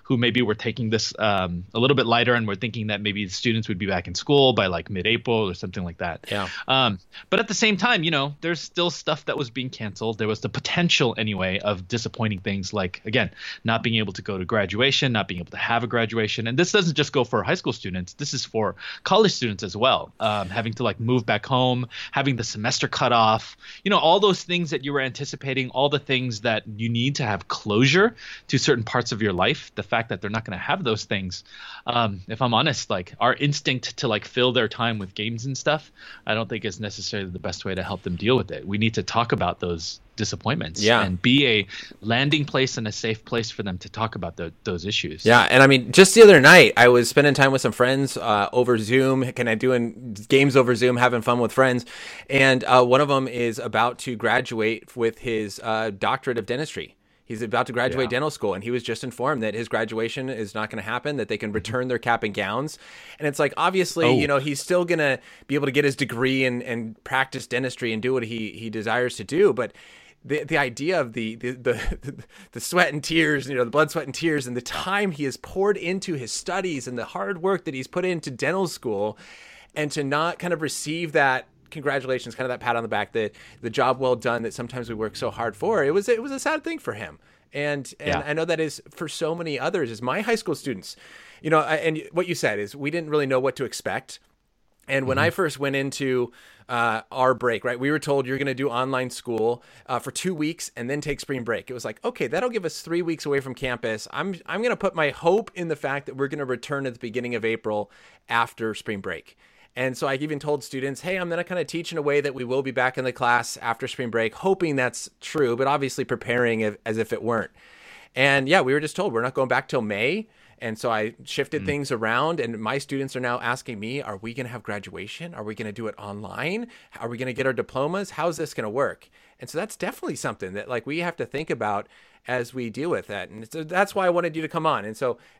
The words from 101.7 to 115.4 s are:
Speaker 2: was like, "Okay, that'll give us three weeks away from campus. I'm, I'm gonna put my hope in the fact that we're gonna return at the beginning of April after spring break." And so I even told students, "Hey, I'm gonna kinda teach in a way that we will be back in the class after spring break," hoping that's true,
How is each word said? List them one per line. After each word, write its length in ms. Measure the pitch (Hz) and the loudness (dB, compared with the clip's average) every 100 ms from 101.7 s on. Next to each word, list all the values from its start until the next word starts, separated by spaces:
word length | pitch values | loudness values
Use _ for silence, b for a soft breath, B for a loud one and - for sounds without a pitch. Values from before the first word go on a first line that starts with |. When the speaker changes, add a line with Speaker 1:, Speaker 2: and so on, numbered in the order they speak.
Speaker 2:
was 100 | 123 | -10
like, 160 | 110 - 233 | -10 -6 -8
"Okay, 220 | - 131 | -4 -2
that'll 220 | 160 247 | -2 -2
give 140 | 226 165 | -4 -6
us 160 | - | -8
three 200 | 160 170 | -4 -2
weeks 240 | 170 160 147 | -2 -4 -2
away 160 | 139 | -2
from 120 | 131 | -2
campus. 540 | 120 131 120 117 110 - | -6 -6 -4 -4 -6 -8
I'm, 240 | 139 180 175 - | -6 -6 -6 -8
I'm 160 | 185 | -4
gonna 120 | 240 214 | -2 0
put 180 | 196 165 | -2 0
my 140 | 147 | -2
hope 420 | - 170 202 208 180 | 2 4 4 0 -8
in 120 | 170 | -6
the 80 | 143 | -4
fact 300 | 139 139 - | -4 -6 -8
that 100 | 135 | -6
we're 120 | 139 | -4
gonna 160 | 151 131 | -4 -4
return 400 | 123 - 139 135 | -4 -4 -6 -6
at 80 | |
the 60 | 117 | -8
beginning 360 | 120 120 120 117 | -6 -6 -4 -2
of 80 | |
April 480 | 113 113 110 104 104 b b b - | -2 -2 -2 -4 -4 b b b -2
after 440 | 117 117 - 110 | 0 0 -2 -6
spring 260 | 101 - 101 | -6 -8 -8
break." 360 | 95 80 - _ b b b 123 | -6 -10 -12 _ b b b -6
And 180 | 131 123 | -4 -2
so 120 | 143 | -4
I 80 | 135 | -2
even 240 | 151 143 | -4 -6
told 240 | 147 147 | -4 -4
students, 380 | - 135 135 131 | -4 -6 -6 -6
"Hey, 160 | 180 190 | -6 -6
I'm 120 | 175 | -4
gonna 140 | 165 | -6
kinda 200 | 175 180 | -4 -6
teach 280 | 143 170 165 | -4 -6 -6
in 60 | 165 | -4
a 40 | |
way 180 | 143 143 | 0 2
that 140 | 139 | 0
we 100 | 131 | -6
will 200 | 123 135 | -2 -2
be 80 | 135 | -2
back 260 | 127 127 135 | 0 0 0
in 60 | 127 | -4
the 80 | |
class 440 | 120 120 120 117 - | 0 2 2 2 -6
after 260 | 117 113 127 | -4 -4 -6
spring 220 | - 120 | -6 -2
break," 240 | 113 110 - | 0 -2 0
hoping 400 | 190 190 165 135 | 0 2 2 0
that's 340 | 123 - - _ | 0 -2 -14 _
true, 340 | - 156 | -6 0